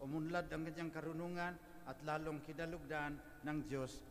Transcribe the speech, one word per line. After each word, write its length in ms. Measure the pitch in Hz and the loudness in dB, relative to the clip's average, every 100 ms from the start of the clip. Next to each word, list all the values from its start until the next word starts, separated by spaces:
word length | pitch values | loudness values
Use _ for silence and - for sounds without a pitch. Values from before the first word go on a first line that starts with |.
umunlad 480 | 135 156 156 175 160 | 0 2 4 4 2
ang 160 | 160 160 | 0 0
kanyang 240 | 160 165 | 0 -2
karunungan 640 | 160 156 160 175 175 175 170 - - 131 | 0 -2 0 0 0 0 -2 -8 -10 -6
at 160 | 135 | -4
lalong 400 | 151 156 160 151 | 2 2 2 -2
kinalugdan 800 | 143 143 165 170 143 151 147 147 - - 147 | -2 -2 -2 -2 0 2 2 0 -6 -6 0
ng 120 | 151 147 | 2 2
Diyos 320 | 139 131 - - | 2 0 -2 -8